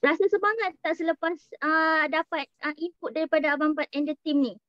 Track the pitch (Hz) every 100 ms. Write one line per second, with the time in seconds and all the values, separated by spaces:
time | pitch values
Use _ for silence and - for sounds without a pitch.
0 | 285 311 403 403 415 440 392 - 311 320
1 | 330 320 330 339 _ - 294 320 320 320
2 | 302 311 330 320 277 _ 294 302 339 339
3 | 330 240 320 311 302 285 302 302 294 277
4 | 294 302 320 285 262 196